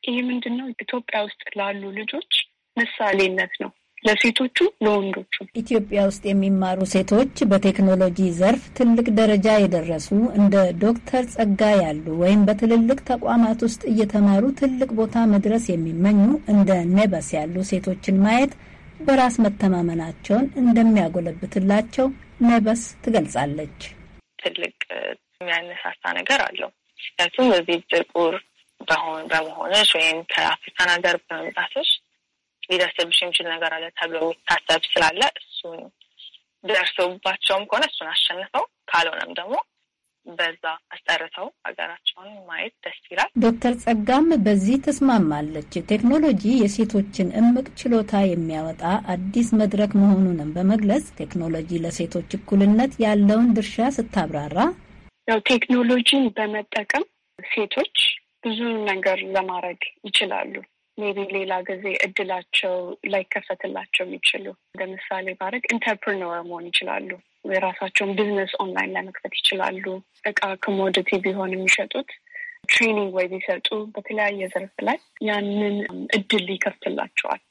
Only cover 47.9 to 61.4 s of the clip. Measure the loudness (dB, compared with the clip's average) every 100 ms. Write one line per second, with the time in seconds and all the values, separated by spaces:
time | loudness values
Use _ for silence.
47.9 | 0 2 2 2 0 -2 -4 -6 -6 -2
48.9 | -2 -2 -4 -2 0 2 2 2 2 2
49.9 | 4 6 6 4 0 -4 0 2 2 2
50.9 | 0 -2 -12 -8 -6 -4 -4 -4 -4 -4
51.9 | -6 -6 -6 -6 -10 0 4 6 4 2
52.9 | 0 2 4 4 4 4 2 0 -2 -2
53.9 | -2 -4 -4 -2 -4 -4 0 0 -2 -14
54.9 | -20 -20 _ -2 -2 0 -2 2 2 4
55.9 | 2 2 2 0 -2 -4 -4 -6 -8 -2
56.9 | -4 -4 _ _ -20 -8 -6 -4 -4 -2
57.9 | 0 0 -2 _ _ -6 -4 -4 -4 -4
58.9 | -2 0 -2 -2 -4 -2 -6 -8 -8 -12
59.9 | _ -4 -2 -2 -4 -6 -10 -16 _ _
60.9 | -8 -6 -6 -6 -6